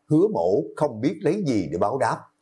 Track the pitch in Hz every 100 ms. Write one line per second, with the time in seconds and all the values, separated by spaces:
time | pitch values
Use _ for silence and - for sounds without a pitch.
0 | - 151 214 196 87 107 - - 147 107
1 | 135 - 147 202 160 110 78 85 101 131
2 | 117 160 - _